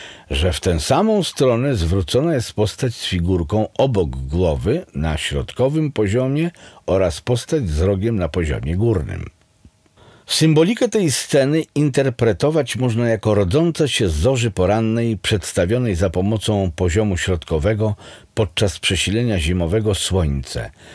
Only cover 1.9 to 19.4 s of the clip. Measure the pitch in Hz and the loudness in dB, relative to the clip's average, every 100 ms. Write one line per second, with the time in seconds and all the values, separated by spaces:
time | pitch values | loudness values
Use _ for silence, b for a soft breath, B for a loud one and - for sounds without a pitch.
1.9 | 95 90 123 165 139 - - 107 - 127 | 0 0 0 2 0 -2 -2 -2 -2 -4
2.9 | - - 92 85 92 76 107 104 - 135 | -4 -4 -2 0 0 0 -2 -2 0 0
3.9 | 101 76 65 67 82 87 69 87 160 - | 2 -2 -4 -4 0 2 2 0 -2 -4
4.9 | 71 80 78 - 71 64 - 131 156 151 | -4 -2 -2 -4 -4 -4 -2 0 0 -2
5.9 | 113 101 117 131 147 170 - B B - | 0 0 0 0 0 -2 -6 B B -2
6.9 | 92 90 - - 120 - 160 95 76 92 | 2 2 -2 -2 -4 -2 -2 0 0 0
7.9 | 98 113 107 82 92 78 60 69 90 117 | 0 0 -2 -2 -2 -2 -2 -4 0 0
8.9 | 95 73 87 82 _ _ _ - _ _ | 0 -2 -8 -12 _ _ _ -20 _ _
9.9 | _ B B B - 160 156 170 233 240 | _ B B B 2 4 6 4 2 2
10.9 | 214 165 - - 143 135 160 143 143 147 | 2 0 0 0 2 4 0 -2 0 0
11.9 | 139 135 123 117 92 143 160 127 110 127 | 2 0 2 0 2 2 0 0 -2 0
12.9 | 113 120 110 110 104 92 135 170 156 143 | 0 0 2 2 2 2 2 2 0 0
13.9 | - 98 76 107 131 117 92 90 107 113 | 0 0 2 2 2 0 0 2 2 2
14.9 | 117 117 104 - 104 - - 90 120 120 | 0 -2 -2 -2 -4 -2 0 0 0 0
15.9 | 85 92 90 98 110 - 104 92 - 90 | 0 0 0 0 -2 0 0 0 0 0
16.9 | 107 107 90 - 87 - 80 92 107 110 | 2 0 -2 -2 -2 -2 -2 0 0 -2
17.9 | 101 B B B - - - 101 - - | -4 B B B -4 -2 0 -2 -2 -4
18.9 | 92 92 107 123 95 | -2 0 0 0 0